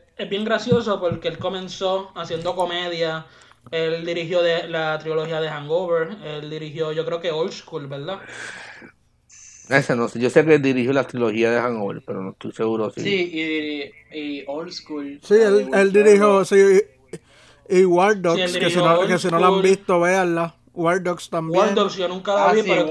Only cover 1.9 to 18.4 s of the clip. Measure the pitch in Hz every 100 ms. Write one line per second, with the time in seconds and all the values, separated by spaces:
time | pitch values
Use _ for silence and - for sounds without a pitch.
1.9 | 190 190 180 165 165 170 175 175 175 175
2.9 | 165 165 160 - - _ _ - 165 160
3.9 | 165 170 170 165 180 170 165 170 165 156
4.9 | 156 156 156 160 160 156 151 147 170 175
5.9 | 170 165 214 151 151 151 156 151 156 156
6.9 | 160 160 - 180 156 190 - - 151 139
7.9 | 139 156 190 - - - - - - -
8.9 | _ _ _ _ - - - - 139 139
9.9 | 120 117 117 123 160 156 151 135 127 120
10.9 | 135 123 123 117 110 113 120 123 113 101
11.9 | 107 - 98 95 - - - 113 110 104
12.9 | 120 202 190 175 160 160 156 151 147 139
13.9 | - _ 156 147 143 143 147 175 - -
14.9 | 147 143 143 - 214 214 208 202 196 196
15.9 | 202 208 202 208 196 180 196 196 190 214
16.9 | _ _ 165 _ _ _ _ - 185 185
17.9 | 175 202 208 175 175